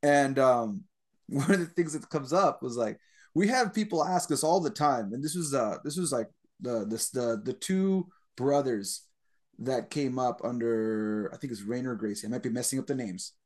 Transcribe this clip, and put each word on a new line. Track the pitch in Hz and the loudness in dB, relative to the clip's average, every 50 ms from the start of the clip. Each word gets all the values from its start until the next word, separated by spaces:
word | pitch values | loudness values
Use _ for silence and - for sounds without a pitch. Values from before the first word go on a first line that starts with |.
And, | - 147 143 143 139 135 135 135 | 6 6 6 6 6 4 4 6
um, | 131 131 123 120 117 110 101 95 - _ _ _ _ | 6 6 6 6 4 0 -4 -6 -8 _ _ _ _
<laughs> | _ _ _ _ | _ _ _ _
one | - - 139 135 165 | -4 -4 -2 2 4
of | 196 190 | 4 2
the | 170 | 2
things | 165 - - 170 156 | -2 0 -2 -2 0
that | 151 151 - - | -2 -8 -10 -4
comes | - 156 135 127 | -6 -4 -2 0
up | 151 185 196 156 139 - | 2 4 4 4 2 0
was, | - 127 117 | -6 -6 -2
like, | 120 117 107 107 - _ _ _ _ - _ _ | -2 -2 -2 -2 -8 _ _ _ _ -20 _ _
we | 156 196 202 | 2 2 4
have | 254 262 247 196 - | 4 2 2 2 0
people | 220 214 214 185 160 147 | -2 -2 0 0 0 0
ask | 175 185 175 - - | 2 2 0 0 0
us | 156 131 - | -2 0 2
all | 156 170 190 | 2 2 2
the | 165 147 | 2 0
time, | 110 - 147 147 135 120 107 98 | -2 2 2 2 2 2 -2 -4
and | 107 127 143 | -6 -4 -4
this | 156 151 | -4 -4
was, | 180 165 147 139 | -4 -4 -2 0
uh, | 135 117 107 87 - - | 0 0 0 -2 -4 -6
this | 147 147 | -6 -4
was, | 180 180 151 | -2 -2 0
like, | 139 120 110 - _ _ _ _ _ _ | 0 -2 -4 -4 _ _ _ _ _ _
the, | - 123 120 113 101 107 | -6 -4 -2 -2 -2 -2
this, | 110 113 - - | -4 -4 -4 -4
the, | - 131 123 117 113 107 107 | -2 -2 0 0 -2 -2 -2
the | 123 | -6
two | 123 - - - 190 190 190 190 190 190 175 - _ _ _ _ _ | -6 -6 -2 0 0 2 2 2 2 0 -2 -4 _ _ _ _ _
brothers | - 123 139 143 143 139 131 120 104 98 95 - - - _ _ _ _ _ _ _ _ _ _ - | -2 0 2 2 4 2 2 -2 -2 -4 -6 -8 -10 -12 _ _ _ _ _ _ _ _ _ _ -8
that | 117 127 131 120 113 - | -4 -2 -2 -2 -4 -4
came | - 156 143 131 123 131 | -4 -2 -2 0 0 0
up | 127 123 117 - - | 0 0 -2 -2 -4
under, | 117 123 120 117 117 113 110 110 110 110 107 107 107 107 107 104 - - | -4 -2 0 0 0 2 2 0 0 0 0 -2 -2 -2 -2 -4 -6 -8
I | |
think | - - 135 | -8 -8 -8
it's | 120 98 | -8 -8
Rainer | 101 104 120 123 127 131 120 | -6 -6 -4 -4 -4 -4 -4
Gracie. | 101 110 107 104 107 - 107 | -4 -4 -4 -4 -4 -6 -6
I | |
might | 120 120 - | -6 -4 -4
be | 127 | -2
messing | 110 123 - - 131 131 | -2 -2 -2 -2 -2 -2
up | - | -2
the | - 139 | -2 -4
names | 131 123 104 90 92 - - _ _ _ | -4 -4 -6 -8 -8 -10 -14 _ _ _